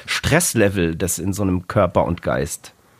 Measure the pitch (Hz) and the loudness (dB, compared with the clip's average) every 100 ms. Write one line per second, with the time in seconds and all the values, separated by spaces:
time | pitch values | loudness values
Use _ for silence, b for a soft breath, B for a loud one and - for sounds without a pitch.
0 | - - - 156 - 113 101 98 85 82 | -6 -4 0 2 2 2 2 2 0 0
1 | 90 - 90 98 95 90 - 107 90 101 | -4 -4 -4 -2 0 -2 0 2 2 2
2 | 69 85 80 64 71 - - b b | 0 0 -2 -2 -2 -8 -14 b b